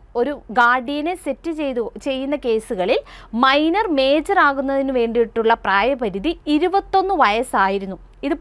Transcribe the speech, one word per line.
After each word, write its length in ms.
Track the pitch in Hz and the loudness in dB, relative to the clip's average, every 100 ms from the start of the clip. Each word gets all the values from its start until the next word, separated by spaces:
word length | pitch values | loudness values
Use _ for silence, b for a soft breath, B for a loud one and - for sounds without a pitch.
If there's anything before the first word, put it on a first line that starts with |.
| - 233 | -8 -4
ഒരു 120 | 240 294 - 220 | -4 -4 -4 2
ഗാർഡിയനെ 560 | 240 247 240 294 294 359 | 4 2 -2 -4 -4 -4
സെറ്റ് 260 | 311 262 330 311 | -6 -6 -6 -4
ചെയ്തു, 240 | 285 247 220 - | -4 -4 -6 -6
ചെയ്യുന്ന 320 | 285 262 269 294 | -6 -4 -2 -4
കേസുകളിൽ 560 | 247 220 214 - 180 359 B B B 220 | 0 -2 -2 -4 0 0 B B B 0
മൈനർ 420 | 262 285 311 359 440 285 | 2 4 2 0 0 0
മേജർ 400 | 262 294 302 381 302 | 2 2 2 2 2
ആകുന്നതിന് 460 | 277 269 269 269 254 | 2 -2 -2 0 0
വേണ്ടിയിട്ടുള്ള 560 | 233 226 226 233 220 233 | 0 0 0 0 0 0
പ്രായപരിധി 680 | 220 196 226 269 240 185 240 339 - 294 | 2 0 2 0 -4 -4 -4 -4 -2 0
ഇരുപത്തൊന്ന് 600 | 349 392 392 381 381 370 | 2 0 0 0 0 2
വയസ്സായിരുന്നു. 760 | 233 214 254 233 190 196 190 185 - - 277 | 2 2 0 0 0 0 -6 -10 -16 -10 -6
ഇത് 80 | 302 | -4